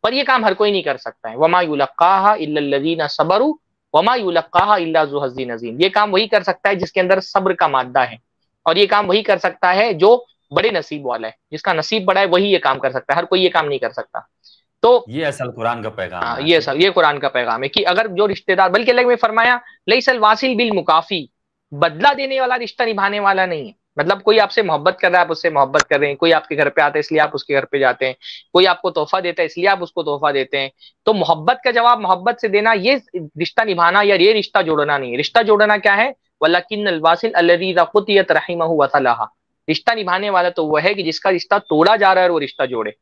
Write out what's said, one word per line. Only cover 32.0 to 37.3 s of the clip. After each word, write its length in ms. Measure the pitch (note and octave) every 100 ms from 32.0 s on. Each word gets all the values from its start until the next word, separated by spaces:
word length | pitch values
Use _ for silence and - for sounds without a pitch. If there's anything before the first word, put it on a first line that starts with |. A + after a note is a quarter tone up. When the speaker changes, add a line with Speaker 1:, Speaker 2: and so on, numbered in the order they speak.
Speaker 1:
मोहब्बत 400 | F#3+ F#3 F#3 A#3+
से 80 | A3
देना, 240 | G3+ G#3+
ये 280 | A3 G3 C4+ _ F3+
रिश्ता 480 | D3+ D3+ E3+ -
निभाना 380 | A3 F3 E3+ F#3+
या 140 | G3+ G3
ये 160 | F#3
रिश्ता 300 | A3 F#3+ G3+
जोड़ना 360 | E3 D3+ D3 C#3+
नहीं 120 | B2+
है। 60 | A#2+
रिश्ता 260 | D3 A#3
जोड़ना 360 | A3 G#3 G#3 G#3
क्या 160 | G#3
है? 200 | G3+ B3 C#4 _ _
"वलाकिन्नल 580 | D#3 F3 F3 G#3 G#3 E3
वासिल 320 | D#3+ E3+ A3+